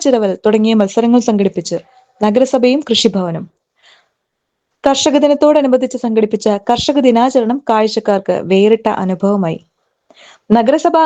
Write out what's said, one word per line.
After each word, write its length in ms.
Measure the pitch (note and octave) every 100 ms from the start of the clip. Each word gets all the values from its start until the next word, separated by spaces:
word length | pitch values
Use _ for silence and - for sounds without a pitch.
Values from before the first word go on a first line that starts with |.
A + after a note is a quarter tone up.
ചിരവൽ 280 | D4 A#3+ G#3 -
തുടങ്ങിയ 300 | G#3+ G#3+ A3 A3
മത്സരങ്ങൾ 400 | G3+ - A#3 A#3+ A#3
സംഘടിപ്പിച്ച് 500 | G#3 F#3+ - E3 E3 - _ _ _
നഗരസഭയും 560 | G#3+ G#3+ B3+ C4 B3 C#4 C#4+
കൃഷിഭവനും. 560 | A3 A3 F#3+ F3+ E3 F3+ _ _ _ _ _ _ _ _ _ _ _ _ _ C#4
കർഷക 300 | C4+ D#4 C#4+
ദിനത്തോടനുബന്ധിച്ച് 760 | C#4+ C#4+ D4+ D4+ C4+ B3 B3+ B3+
സംഘടിപ്പിച്ച 440 | A#3+ A3 G#3+ G#3 A3+ G3+ -
കർഷക 280 | A#3+ - C#4+ B3+
ദിനാചരണം 500 | A3+ B3+ C4 A3+ C4+ -
കാഴ്ചക്കാർക്ക് 680 | A3 A3 G#3+ A3 G3 G3 F3+ -
വേറിട്ട 360 | F#3+ G#3 A3 A3 G#3
അനുഭവമായി. 560 | F#3 F3+ G3 G3+ E3+ - - _ _ _ _ _ - _ - A3+
നഗരസഭാ 440 | A3+ D#4 E4+ D#4+